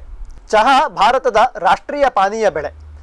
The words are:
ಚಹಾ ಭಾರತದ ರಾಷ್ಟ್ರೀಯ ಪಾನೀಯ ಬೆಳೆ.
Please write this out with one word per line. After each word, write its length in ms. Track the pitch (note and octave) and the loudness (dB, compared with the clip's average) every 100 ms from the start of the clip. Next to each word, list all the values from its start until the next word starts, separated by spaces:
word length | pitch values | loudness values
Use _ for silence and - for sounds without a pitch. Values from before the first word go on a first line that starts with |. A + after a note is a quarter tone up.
| - - - - - | -12 -16 -16 -18 -2
ಚಹಾ 380 | G#3+ A#3 C4+ D4 | 2 4 2 0
ಭಾರತದ 500 | E3+ G#3+ C4 B3+ G#3 B3 G#3+ | 0 2 2 0 0 0 0
ರಾಷ್ಟ್ರೀಯ 500 | F3 - - C#4+ C4 | -2 -2 -4 -2 0
ಪಾನೀಯ 400 | G3+ G3 A3+ G3+ | 2 -2 0 -2
ಬೆಳೆ. 200 | D3+ C#3+ - - - | 0 -4 -4 -20 -20